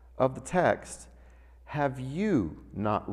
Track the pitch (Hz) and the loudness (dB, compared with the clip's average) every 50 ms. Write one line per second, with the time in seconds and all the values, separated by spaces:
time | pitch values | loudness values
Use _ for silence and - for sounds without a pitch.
0 | - - - - 127 131 131 123 - - - 180 165 117 - - - - - - | -20 -18 -2 0 0 0 0 -4 -6 0 2 4 4 4 4 2 -2 -10 -14 -16
1 | - - - - - - - - - - - - - - - 147 143 139 127 127 | -16 -20 -20 -20 -20 -20 -20 -20 -20 -20 -20 -20 -14 -8 -2 0 0 0 -2 -4
2 | 127 131 143 175 214 220 180 120 90 78 78 - - - - 95 104 107 107 90 | -6 -6 -4 -2 0 2 4 2 2 0 -4 -10 -14 -12 -6 -2 0 2 2 2
3 | - - | 0 -2